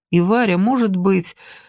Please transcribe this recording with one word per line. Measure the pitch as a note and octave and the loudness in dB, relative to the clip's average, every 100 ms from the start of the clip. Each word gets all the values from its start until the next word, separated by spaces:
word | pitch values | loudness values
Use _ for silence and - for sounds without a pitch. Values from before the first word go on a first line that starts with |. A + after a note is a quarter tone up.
| - | -2
И | E3+ | 0
Варя, | F3 A3+ A#3 F3 | 2 0 0 0
может | G#3 C4 A3 | 0 0 0
быть, | F#3 F#3+ F#3+ E3+ - - - | 0 0 0 -2 -14 -20 -20